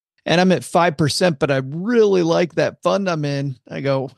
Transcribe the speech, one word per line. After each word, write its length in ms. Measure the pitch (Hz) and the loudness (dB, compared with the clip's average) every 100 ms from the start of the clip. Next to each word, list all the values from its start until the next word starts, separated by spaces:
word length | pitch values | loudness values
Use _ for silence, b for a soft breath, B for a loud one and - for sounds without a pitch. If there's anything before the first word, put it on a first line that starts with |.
| _ _ - | _ _ -2
and 120 | 165 | 2
I'm 140 | 185 | 4
at 100 | 170 | 2
five 360 | - 180 175 147 | 0 0 2 2
percent, 400 | 151 - 185 151 | -2 2 0 0
but 120 | 147 | -2
I 80 | 135 | -2
really 580 | 131 156 196 240 214 185 | -4 -6 0 2 4 4
like 340 | 165 170 175 - | 2 0 0 -2
that 260 | 135 - | -2 -2
fund 260 | 175 190 190 | -2 0 -2
I'm 160 | 160 | -2
in," 320 | 143 143 143 131 - | -4 -4 -6 -8 -12
I 100 | 160 | -6
go, 300 | 139 135 127 | -2 -2 -4